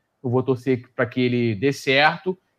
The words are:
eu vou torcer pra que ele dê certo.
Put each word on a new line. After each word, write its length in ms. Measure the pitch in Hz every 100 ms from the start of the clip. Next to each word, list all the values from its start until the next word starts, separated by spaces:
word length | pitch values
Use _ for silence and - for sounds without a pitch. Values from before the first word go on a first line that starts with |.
| _ _
eu 80 | 131
vou 120 | 123
torcer 460 | 127 123 135 123 117
pra 100 | -
que 160 | 120 127
ele 340 | 127 123 117
dê 180 | 104 135
certo. 680 | 139 - 135 151 165 185 185 _